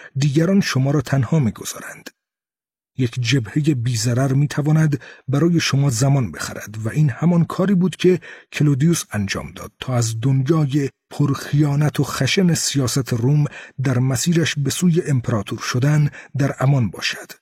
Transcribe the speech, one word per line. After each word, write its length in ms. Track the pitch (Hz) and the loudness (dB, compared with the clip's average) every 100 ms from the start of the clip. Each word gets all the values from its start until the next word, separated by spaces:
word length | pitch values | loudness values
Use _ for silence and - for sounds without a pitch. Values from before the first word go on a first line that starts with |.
| - 135 | -10 -2
دیگران 440 | 147 143 170 196 | 0 2 4 4
شما 300 | - 131 135 | 2 0 2
را 100 | 147 | 0
تنها 380 | - 139 117 160 | 0 0 2 2
می‌گذارند. 720 | 113 - - - - - - - _ _ _ _ _ _ _ - | 0 -2 -10 -12 -14 -18 -20 -20 _ _ _ _ _ _ _ -4
یک 160 | 123 - | -4 -2
جبههٔ 540 | 117 135 107 151 151 | 0 0 0 0 0
بی‌ضرر 580 | 139 117 113 120 120 135 | 0 -2 -2 -2 0 0
می‌تواند 680 | 135 147 - 143 156 156 143 - - - | 2 0 0 2 2 2 0 -6 -16 -4
برای 320 | 139 170 165 | 0 2 2
شما 300 | - 135 143 | 2 2 0
زمان 420 | 110 135 139 107 | 2 2 2 0
بخرد 460 | 76 - - - 107 | -6 -10 -10 -12 -8
و 100 | 110 | -4
این 220 | 147 151 | 0 0
همان 340 | - 160 170 | 2 2 2
کاری 300 | 160 - 190 | 2 0 2
بود 220 | 196 180 - | 2 0 2
که 240 | 180 175 - - - | 2 2 -2 -20 -14
کلودیوس 520 | - 147 135 160 165 - | 0 2 4 2 0 -2
انجام 400 | 107 95 - 76 | -6 -4 -6 -8
داد 200 | 85 - - | -14 -16 -12
تا 140 | - | -4
از 260 | 123 113 113 | -2 -2 -2
دنیای 680 | 135 135 131 160 147 143 135 - _ | 0 0 2 2 2 0 -2 -6 _
پرخیانت 920 | - 143 135 - 147 147 143 151 - | -2 -2 -2 -2 2 2 2 0 0
و 40 | |
خشن 500 | 139 - 135 - 180 | -2 -2 0 2 2
سیاست 580 | 156 - 139 127 143 120 | 2 -2 -2 0 -2 -2
روم 320 | 120 120 151 143 - - - | -2 2 2 0 -4 -16 -6
در 160 | 135 123 | -2 0
مسیرش 560 | 131 127 170 165 156 147 | 0 0 0 0 0 -2
به 120 | 139 | -4
سوی 320 | - 180 165 156 | 0 2 2 2
امپراتور 520 | 131 117 113 - 113 | -2 0 -2 -4 -8
شدن 520 | - 123 139 151 143 - - 127 | -4 0 2 2 0 -2 -10 -4
در 180 | 120 - | -2 0
امان 300 | 135 139 104 | 0 2 0
باشد. 420 | - - - - - | -4 -8 -8 -14 -20